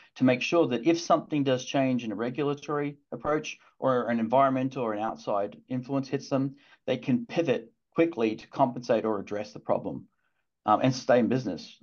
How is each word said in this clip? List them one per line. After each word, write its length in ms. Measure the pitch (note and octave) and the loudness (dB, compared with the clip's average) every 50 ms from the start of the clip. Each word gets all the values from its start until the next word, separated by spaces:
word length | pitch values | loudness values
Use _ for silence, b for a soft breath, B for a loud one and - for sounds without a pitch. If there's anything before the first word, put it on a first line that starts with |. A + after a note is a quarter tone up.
| b b _ | b b _
to 80 | - C3+ | 2 2
make 180 | C3 B2+ B2 | 2 4 2
sure 240 | - - F3 E3+ E3 C3+ | 0 2 2 2 4 2
that 180 | B2 A#2 - | 0 0 2
if 120 | E3 E3+ E3 | 2 2 2
something 440 | - - F3 D3+ - - D#3 D3 C#3 | 2 2 2 2 2 0 -2 0 2
does 200 | C3+ C3 B2+ C3 | 2 0 0 -2
change 380 | - - C#3 C3+ C3 B2+ A#2+ A#2+ | -2 0 0 0 2 0 -2 -2
in 80 | A2 | -4
a 40 | G#2+ | -6
regulatory 840 | F#2+ A2+ B2 C3 D3+ D3 C#3+ C#3+ C#3+ - - D3+ D3 C#3+ C#3+ C#3+ - _ _ | -4 -6 -4 -2 -2 -2 -2 -2 -4 -6 -6 -4 -4 -4 -4 -8 -12 _ _
approach 480 | - - - D3 D3+ D#3 D3+ - - b b b b - | -12 -6 -2 -2 -2 -2 -2 -6 -10 b b b b -4
or 280 | - C3 B2+ B2 A#2 | 0 0 0 2 0
an 120 | A2+ A#2+ A#2 | 0 0 0
environmental 600 | A2+ G#2+ B2 C3+ C#3 C3+ C3 C3 C3 C3+ C3+ C#3+ | 0 2 4 4 4 4 4 2 -2 -2 -2 -2
or 120 | B2 A2 G#2+ | -2 -2 -2
an 100 | G#2 A2 | -2 -2
outside 540 | A2 - - - C3 G#2+ G2+ G2+ G#2 - - - | -4 -6 -6 -4 -2 0 0 -2 -2 -6 -12 -10
influence 400 | - B2+ B2+ B2+ - C#3 C#3 C3+ | -8 -8 -6 -4 -4 -4 -4 -2
hits 220 | - - C3+ - - | -2 -4 -6 -4 -2
them, 260 | C#3+ C3 C3+ C#3 C3+ b b b b b _ | -2 0 0 -2 -6 b b b b b _
they 100 | - B2+ | -4 -4
can 280 | - - C#3+ B2+ A#2+ A#2+ | -2 0 0 0 0 0
pivot 440 | - - F3 E3 C3+ A#2 - - - _ _ _ _ - | -2 -2 0 0 0 0 -2 -4 -10 _ _ _ _ 0
quickly 420 | - E3 E3 - - A#2 A2 G#2+ | 2 2 2 2 0 0 0 0
to 120 | A2 - | -2 -8
compensate 580 | - - - C#3 B2 B2 B2 A#2+ - A#2+ A2 G#2 | -6 -2 0 0 0 0 -2 -2 0 0 2 2
or 140 | A2 G#2+ G2 | 0 -2 -2
address 340 | F#2+ - G#2 G#2 G#2 - - | -4 -6 -6 -6 -6 -8 -12
the 60 | D3 | -8
problem, 480 | - - G2+ - - F#2 C#2+ C2+ - - _ _ _ _ _ _ _ _ _ _ - | -4 -2 -2 -2 -2 -6 -8 -10 -12 -16 _ _ _ _ _ _ _ _ _ _ 0
um, 140 | G#2+ G#2+ - | 2 2 4
and 140 | - C3 B2+ | 4 2 0
stay 240 | - - - A#2+ B2 | 0 2 4 4 4
in 80 | A#2 | 4
business, 500 | G2 A#2 C3 C3 F#2+ F2+ F2 - - - - | 4 2 0 -2 -4 -6 -8 -10 -16 -20 -10